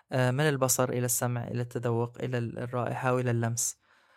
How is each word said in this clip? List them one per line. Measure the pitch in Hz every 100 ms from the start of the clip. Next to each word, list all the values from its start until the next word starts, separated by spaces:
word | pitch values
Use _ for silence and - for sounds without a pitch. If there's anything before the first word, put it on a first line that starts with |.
| -
آه، | 131 127
من | 127 156
البصر | 139 127 - 127
إلى | 123
السمع، | 123 - 123 120
إلى | 117 120
التذوق، | 120 120 120 117 117 -
إلى | 127 127
ال-، | 117 -
الرائحة | 123 123 117 120 127
وإلى | 127 123
اللمس. | 117 117 117 - - _ _ _